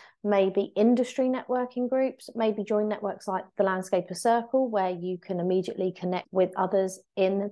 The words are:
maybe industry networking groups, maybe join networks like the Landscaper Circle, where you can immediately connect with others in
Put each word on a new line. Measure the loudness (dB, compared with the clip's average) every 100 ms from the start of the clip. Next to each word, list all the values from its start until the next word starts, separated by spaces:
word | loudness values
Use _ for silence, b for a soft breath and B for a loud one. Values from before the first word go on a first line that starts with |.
| B B
maybe | 0 2 4 0 -2 2
industry | 4 4 2 0 0
networking | -2 -2 -4 -4 -4 -2
groups, | 0 -2 -4 -10 -2
maybe | 0 0
join | -2 0 0
networks | -2 -6 -6 -6
like | -6 -4 0
the |
Landscaper | 0 0 0 -2 -2 -2
Circle, | 2 2 2 0 2
where | 0 0
you | -2 -6 -8
can | -6 -4
immediately | 0 0 0 -4 -4
connect | -4 -4 -4 -2
with | 0 0 0
others | 0 0 0 -6 _ 0
in | 0 0 -4